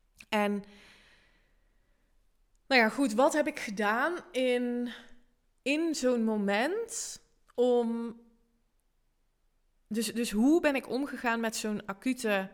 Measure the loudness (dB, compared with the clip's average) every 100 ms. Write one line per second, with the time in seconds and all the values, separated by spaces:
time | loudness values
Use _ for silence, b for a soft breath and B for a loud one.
0 | _ _ -4 0 0 -2 -8 b b b
1 | b b b b b b b b b b
2 | b b _ _ _ _ 2 4 4 4
3 | 0 4 4 4 0 -4 -8 -2 0 0
4 | 0 -2 -6 -2 0 0 -2 -4 -6 B
5 | B B B _ _ _ -2 0 0 0
6 | 0 2 0 0 0 0 0 -2 -6 -8
7 | -10 -14 _ _ _ 0 2 2 0 -4
8 | -8 -12 -20 _ _ _ _ _ _ _
9 | _ _ _ _ _ _ _ _ _ -4
10 | -4 -4 -2 2 4 6 4 0 -4 -6
11 | -6 -4 -2 -2 -2 -4 -6 -6 -8 -6
12 | -4 -2 0 -2 -2